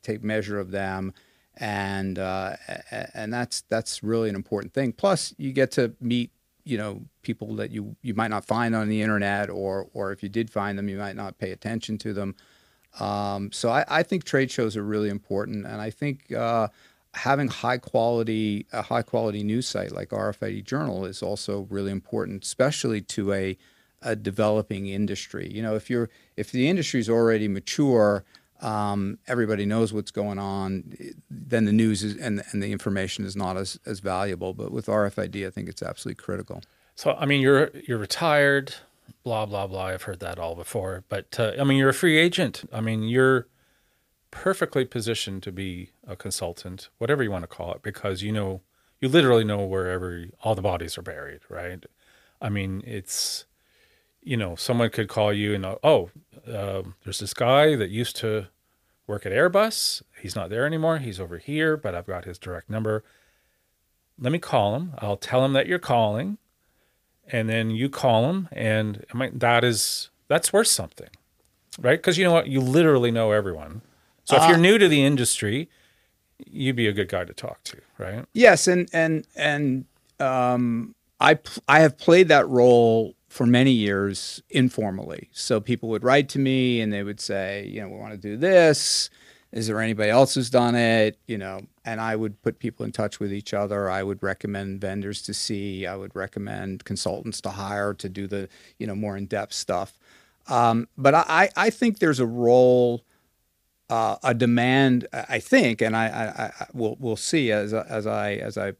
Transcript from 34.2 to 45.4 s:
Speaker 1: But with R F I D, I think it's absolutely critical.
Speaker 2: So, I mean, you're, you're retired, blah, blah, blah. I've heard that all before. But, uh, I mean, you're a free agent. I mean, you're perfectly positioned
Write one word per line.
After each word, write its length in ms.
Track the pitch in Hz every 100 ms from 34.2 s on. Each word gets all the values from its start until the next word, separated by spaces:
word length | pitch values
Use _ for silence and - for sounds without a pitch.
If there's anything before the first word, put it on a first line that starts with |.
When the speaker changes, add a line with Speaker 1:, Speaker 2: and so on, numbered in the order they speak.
| 101 90 92
Speaker 1:
But 180 | 95 104
with 160 | 123 107
R 180 | 107 101
F 120 | 101
I 100 | 95
D, 180 | 98 95
I 20 |
think 180 | 101 90
it's 140 | -
absolutely 420 | 87 - - 104
critical. 380 | - 95 - 90 - _ _ -
Speaker 2:
So, 200 | - -
I 60 | 143
mean, 160 | 143
you're, 300 | 131 135 151 - -
you're 100 | 117
retired, 800 | 101 - 170 147 143 139 135 - _ _ - -
blah, 220 | 127 110 107
blah, 220 | 101 98
blah. 200 | 95 95
I've 160 | 92
heard 180 | - 90
that 180 | 87 87
all 160 | 85 85
before. 480 | 85 113 95 92 -
But, 280 | 101 - -
uh, 140 | 110 127
I 40 |
mean, 140 | 139 135
you're 120 | 135
a 40 |
free 240 | 135 180 156
agent. 460 | 170 175 147 - -
I 80 | 113
mean, 240 | 110 110
you're 440 | 110 123 131 131 - _ _ _ _ _ _ _ _
perfectly 540 | - - 190 170 143 127
positioned 580 | 120 107 110 - 98